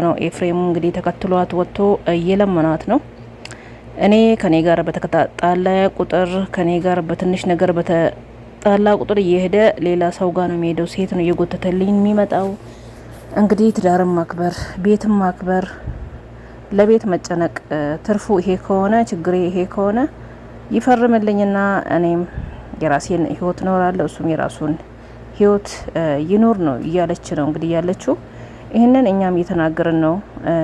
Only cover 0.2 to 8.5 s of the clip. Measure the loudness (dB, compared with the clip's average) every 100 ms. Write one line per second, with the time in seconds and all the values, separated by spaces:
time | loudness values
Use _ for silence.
0.2 | -2 -2 -2 0 0 0 0 -2 -4 -4
1.2 | 0 0 0 -2 -2 0 2 2 0 0
2.2 | 2 2 2 2 2 0 0 -2 -2 -14
3.2 | -20 -20 -18 -18 -20 -20 -14 0 4 6
4.2 | 6 4 2 2 4 2 0 -4 -2 0
5.2 | 0 0 0 2 2 2 2 0 -2 0
6.2 | 0 -2 -4 -2 0 0 0 0 -2 -2
7.2 | -2 -2 0 2 2 2 0 2 0 -2
8.2 | -10 -20 -20